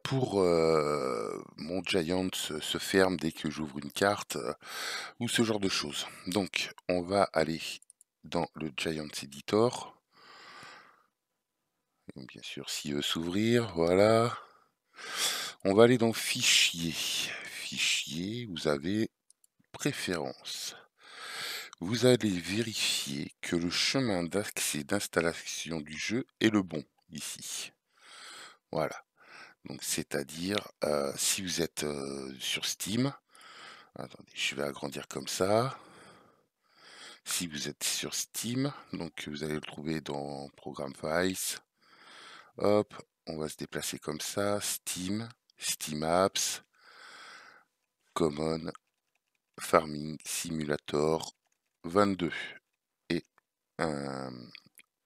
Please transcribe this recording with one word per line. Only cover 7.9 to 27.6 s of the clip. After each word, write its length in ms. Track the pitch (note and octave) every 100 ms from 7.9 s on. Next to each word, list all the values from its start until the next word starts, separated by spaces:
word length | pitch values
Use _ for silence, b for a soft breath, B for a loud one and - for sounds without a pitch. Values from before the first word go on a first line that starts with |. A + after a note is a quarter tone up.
| _ _ _
dans 240 | D#2 E2+ D#2+
le 180 | D#2 D#2 C2+
Giant 320 | E2 D#2 D2 -
Editor. 760 | C#2 C#2 - G#2 A#2+ - - - _ B B B B B B B B B B _ _ _ _ _ _ _ _ _ - -
Et 100 | B1
bien 180 | -
sûr, 260 | - - C#2
s'il 240 | - D2+
veut 80 | C#2+
s'ouvrir, 720 | C#2+ E2+ E2 F#2 A2+ A#2+ A#2
voilà. 640 | E2 E2 F#2 G#2 A2+ A#2 - B B B _ _ B B B B B B B
On 100 | F#2+
va 120 | G2 A#2+
aller 120 | B2+
dans 160 | A2+
Fichier. 800 | G#2+ - B2+ - - - E2+ E2
Fichier, 1500 | D2 - - - - - - - C2 - - - D2+ F#2 A#2+ A#2
vous 220 | D#2+ D#2
avez 420 | D2 D#2 G#2+ A2+ _ _ _ _ _ _
Préférences. 1040 | - D3+ - - E2+ C#2 - - - - - - _ B B B B B B B -
Vous 220 | E2+ A#2 B2
allez 240 | B2 A2
vérifier 1040 | F2+ E2 G2+ A2+ G#2 - - - C#2 - -
que 140 | - F2
le 160 | F2
chemin 500 | - - C3+ B2 F#2
d'accès 600 | E2+ F#2 G#2 - - D2+
d'installation 1000 | C#2+ G2+ - F2+ E2 - - - - E2
du 160 | D2 D#2
jeu 300 | - A2+ - _
est 100 | A2
le 120 | G#2+
bon, 220 | F#2 D#2 - _ _
ici. 640 | D#2 - - - -